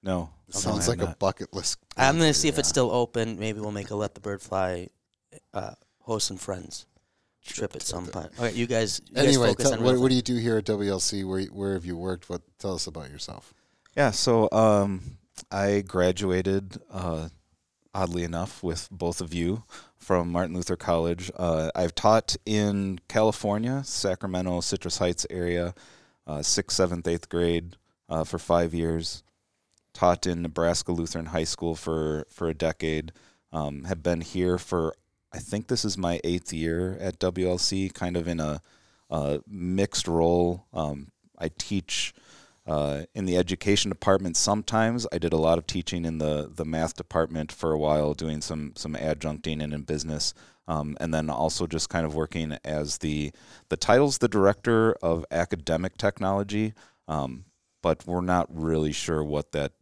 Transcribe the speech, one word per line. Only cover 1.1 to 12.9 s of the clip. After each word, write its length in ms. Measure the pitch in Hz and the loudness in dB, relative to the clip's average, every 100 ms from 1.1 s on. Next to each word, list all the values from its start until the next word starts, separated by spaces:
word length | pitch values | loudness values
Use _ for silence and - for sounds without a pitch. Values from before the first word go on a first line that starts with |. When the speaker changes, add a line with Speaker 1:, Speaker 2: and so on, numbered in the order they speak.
Speaker 1:
not. 80 | 78 | 0
Speaker 2:
bucket 340 | 98 - - | -2 0 -8
list 260 | 95 - - _ | -4 -4 -6 _
Speaker 3:
I'm 200 | - 131 | 2 4
gonna 100 | 160 | 6
Speaker 2:
thing, 80 | 156 | 4
Speaker 3:
see 160 | 143 160 | 4 2
if 100 | 143 | 2
it's 100 | 135 | 2
Speaker 2:
yeah. 40 | |
Speaker 3:
still 180 | - 123 | 4 4
open. 480 | 113 120 117 113 101 | 2 0 0 -2 -2
Maybe 220 | 107 107 | -6 -4
we'll 100 | 107 | -6
make 200 | 104 101 | -6 -6
a 60 | 104 | -4
Let 180 | 104 | -4
the 60 | - | -6
Bird 180 | 104 101 | -8 -8
Fly, 480 | - 95 92 90 90 _ _ _ _ - _ | -4 -2 0 -2 -8 _ _ _ _ -20 _
uh, 200 | - 101 - _ _ | -10 -10 -12 _ _
host 260 | - 113 - | -4 -2 -2
and 100 | 95 | -6
friends 460 | - 92 85 - - _ _ _ _ _ | -8 -8 -8 -14 -16 _ _ _ _ _
trip 140 | - - | -14 -6
Speaker 2:
Trip 180 | 101 | -6
Speaker 3:
at 60 | - | -6
Speaker 2:
to 40 | - | -8
Speaker 3:
some 200 | 85 90 | -6 -8
Speaker 2:
the 60 | |
Speaker 3:
point. 180 | - 80 - | -8 -10 -4
Okay, 140 | 120 | -4
you 120 | 104 120 | -2 0
guys, 360 | 117 110 - - | 0 0 -4 -6
you 40 | 127 | 2
guys 100 | 143 | 6
Speaker 2:
Anyway, 220 | 139 117 | 8 6
Speaker 3:
focus 160 | 101 | 6
Speaker 2:
tell, 100 | 127 113 | 4 4
Speaker 3:
on 60 | |
Speaker 2:
what, 80 | 120 | 4
Speaker 3:
real 80 | 127 | 6
Speaker 2:
what 80 | 127 | 6
do 60 | |
Speaker 3:
things. 160 | 127 117 | 4 2
Speaker 2:
you 60 | 123 | 0
do 40 | |
here 160 | 117 110 | 2 2
at 80 | |
W 260 | 101 107 101 | 2 0 2
L 100 | 95 | 2
C? 220 | - 101 | 0 -2
Where, 200 | 95 92 | -2 -2
where 300 | 95 101 98 | -4 -4 -2
have 100 | 95 | -2
you 140 | 87 87 | -4 -6
worked? 320 | 90 90 - | -4 -4 -6
What, 100 | 90 _ _ | -10 _ _
tell 160 | 104 | -6
us 120 | 87 | -4
about 240 | - | -6